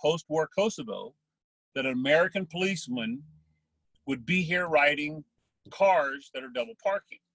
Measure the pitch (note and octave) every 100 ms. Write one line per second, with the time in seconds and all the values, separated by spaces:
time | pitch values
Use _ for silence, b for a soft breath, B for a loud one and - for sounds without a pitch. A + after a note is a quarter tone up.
0 | D3 E3 - D#3 D#3 - G#3+ - A#2+ F#2+
1 | - - _ _ _ _ _ C3+ C3 B2+
2 | C3 D#3 F#3 G3 F#3 F3 F#3+ F#3 - B2
3 | A2+ B2+ D#3 - _ _ _ _ _ _
4 | - C3+ A2+ F#3 E3 F3+ F3 D3+ D3 D3
5 | D3+ D#3 D3 _ _ _ - - G3 F3+
6 | C#3 C#3 - C3+ C3 B2 A#2 A2+ - -
7 | - - _